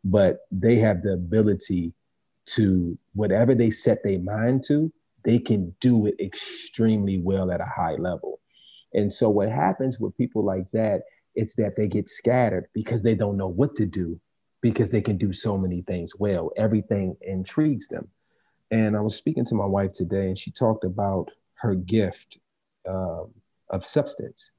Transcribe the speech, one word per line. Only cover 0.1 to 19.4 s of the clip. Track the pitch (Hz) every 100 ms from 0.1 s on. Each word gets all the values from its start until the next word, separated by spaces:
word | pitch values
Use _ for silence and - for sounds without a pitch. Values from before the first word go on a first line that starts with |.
| 101 92 - -
they | 92 113 117
have | 110 95
the | 104
ability | 92 87 107 104 95 - 92 85 - _ _ _ _ -
to, | - 104 92 87 - _
whatever | 101 104 98 120 123
they | 117
set | - - -
their | 101 95
mind | 92 107 117 131 131
to, | 147 160 _ _ _
they | - 120
can | - 107 87 90
do | 127 117 104
it | -
extremely | 95 - - - - - 113 107 98 95
well | 87 98 92
at | 87
a | 85
high | - 82 76
level. | 90 85 - - _ _ - - _
And | - 101
so | - 113
what | 101 101
happens | 120 92 190 262 120
with | 104 -
people | 120 -
like | 101 95 92
that, | 113 110 98 - _ _
it's | - 110 -
that | 107 -
they | 107
get | 104 -
scattered | - - 127 117 92 -
because | 107 107 120
they | 107 104
don't | 104 98
know | 95
what | 87 143 -
to | 101
do, | 95 85 87 _ _ _ _
because | 120 110 107
they | 110
can | 101 98
do | 101
so | 92 113 98
many | 92 87
things | 87 90 85 -
well. | 104 92 80 -
Everything | 107 107 - 104 95 85
intrigues | 92 95 92 - 156 131 -
them. | - - _ _ _ _ _ _
And | 113 110 107
I |
was | 107 -
speaking | - 156